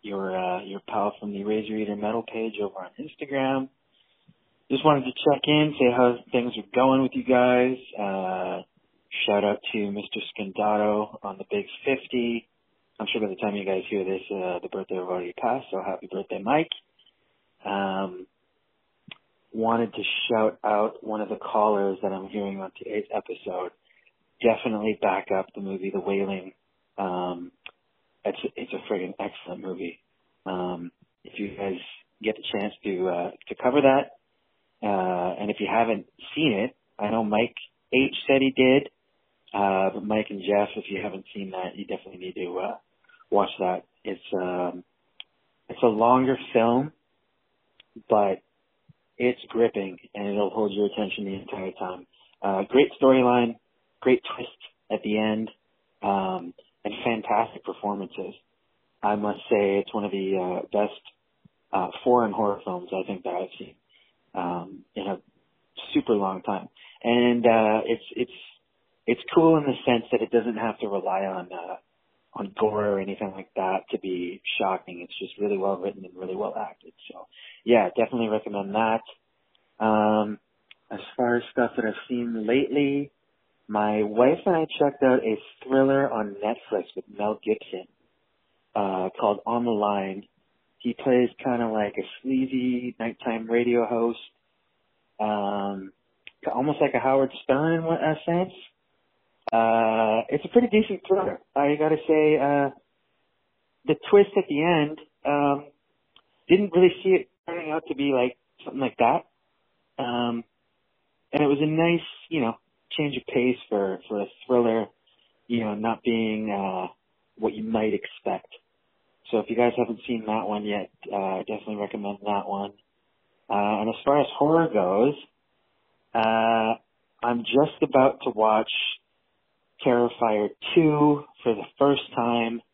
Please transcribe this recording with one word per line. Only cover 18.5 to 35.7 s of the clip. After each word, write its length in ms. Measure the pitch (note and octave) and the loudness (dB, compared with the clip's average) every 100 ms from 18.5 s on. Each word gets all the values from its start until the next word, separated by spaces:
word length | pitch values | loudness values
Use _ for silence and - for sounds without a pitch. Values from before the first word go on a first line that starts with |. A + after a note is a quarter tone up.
| _ _ _ _ _ - - _ _ _ | _ _ _ _ _ -20 -20 _ _ _
wanted 420 | A2+ A2+ A#2 A2+ | -4 0 0 -2
to 80 | - G2+ - - | -4 -6 -4 0
shout 280 | A2+ G#2+ - | 2 2 0
out 400 | A2 G#2 A2 - | 0 2 0 -4
one 180 | G#2+ G#2+ | -8 -6
of 80 | G2+ | -6
the 60 | G2+ | -8
callers 600 | - A2 G#2+ G#2 G2 F#2 | -4 2 2 2 0 -2
that 100 | G2+ | -4
I'm 160 | F#2+ F#2+ | -6 -8
hearing 300 | G#2 G2+ G2 | -6 -6 -6
on 100 | F#2+ - | -10 -12
today's 280 | - G#2+ G2+ | -8 -6 -4
episode. 580 | G#2+ - F2+ - F2+ F2+ _ _ _ _ _ _ _ | -8 -8 -12 -8 -6 -8 _ _ _ _ _ _ _
Definitely 560 | A#2+ A2 B2 G#2+ A2 G#2 | 2 2 0 -2 -2 0
back 280 | G#2 F#2+ - | 0 0 0
up 160 | F#2+ F#2+ | -2 -2
the 80 | - | -8
movie 300 | G2 F#2+ G2 | -8 -6 -4
The 80 | G2 | -4
Wailing. 540 | F2+ G2 G3 F#2+ F#2 _ _ _ _ - | -2 -2 -2 -6 -10 _ _ _ _ -6
Um, 540 | G2 F2+ F2+ F2 F2 _ - _ _ _ _ _ - | -4 -2 -4 -6 -12 _ -20 _ _ _ _ _ -8
it's, 140 | - - - | -6 -8 -10
it's 160 | - | -10
a 180 | B2+ - | -12 -6
friggin' 220 | G2+ F2+ G2 | -6 -6 -8
excellent 420 | G2 - - F2 | -10 -10 -14 -12
movie. 380 | F#2+ F2 F2+ E2+ _ _ _ _ - | -10 -8 -10 -12 _ _ _ _ -8
Um, 460 | F#2 F2+ F2 F2 _ _ _ | -6 -6 -6 -10 _ _ _
if 140 | - - | -20 -10
you 180 | G2+ - | -10 -6
guys 220 | G2 F2+ - - _ _ | -6 -6 -10 -20 _ _
get 120 | G#2+ - | -6 -4
the 80 | - G#2+ | -4 -4
chance 160 | G#2 - | -4 -6
to, 260 | G#2+ F#2 F#2 | -6 -2 -2
uh, 220 | F2 F2 - - | -2 -4 -8 -16
to 60 | - | -2
cover 200 | B2+ C#3 | 2 6
that, 300 | C3+ C3+ - - _ _ _ _ _ _ | 6 6 2 -12 _ _ _ _ _ _
uh, 520 | A3 F#2+ F#2 F2+ F2+ F2+ | -2 0 0 0 -2 -4
and 120 | G#2 | -4
if 60 | G#2 | -4
you 80 | G2+ | 0